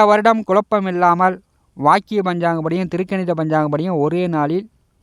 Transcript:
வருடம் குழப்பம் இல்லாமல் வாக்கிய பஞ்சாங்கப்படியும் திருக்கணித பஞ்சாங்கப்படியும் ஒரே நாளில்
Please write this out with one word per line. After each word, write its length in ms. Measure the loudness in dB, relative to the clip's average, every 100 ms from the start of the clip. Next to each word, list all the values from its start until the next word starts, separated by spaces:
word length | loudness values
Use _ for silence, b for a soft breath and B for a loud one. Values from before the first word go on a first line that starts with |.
| 4
வருடம் 360 | 4 2 0
குழப்பம் 460 | 0 0 0 -2 -2
இல்லாமல் 440 | 0 2 4 0 -2 _ _ _ -2
வாக்கிய 440 | 2 2 0 -4
பஞ்சாங்கப்படியும் 680 | -2 -2 -2 -2 -2 -4 -4
திருக்கணித 420 | -6 -4 -4 -2 -2
பஞ்சாங்கப்படியும் 600 | 0 0 0 -2 -2 -2
ஒரே 200 | 0 0 -2
நாளில் 400 | -2 -2 -2 -6 _ _ _